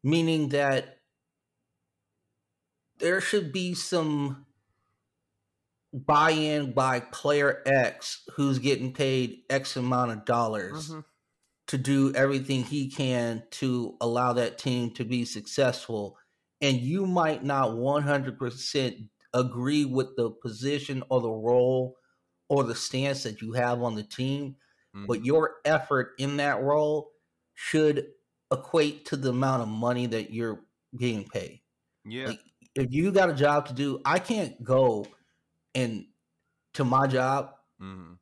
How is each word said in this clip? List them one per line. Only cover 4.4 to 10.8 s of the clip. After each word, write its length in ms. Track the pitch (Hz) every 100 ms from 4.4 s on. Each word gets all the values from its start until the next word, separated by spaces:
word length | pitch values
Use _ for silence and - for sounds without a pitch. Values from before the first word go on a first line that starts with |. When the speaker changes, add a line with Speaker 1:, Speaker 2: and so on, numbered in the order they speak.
| - _ _ _ _ _ _ _ _ _ _ _ _ _ _
Speaker 1:
buy-in 800 | 131 135 147 160 156 151 151 139
by 260 | 127 131 123
player 640 | - - 143 147 143 - 135
X 580 | 135 120 - - - - -
who's 240 | 139 127
getting 340 | 127 131 127
paid 500 | 127 135 131 123 - _
X 280 | 135 135 135
amount 340 | 123 123 120
of 140 | 110 107
dollars 640 | 120 113 107 95 156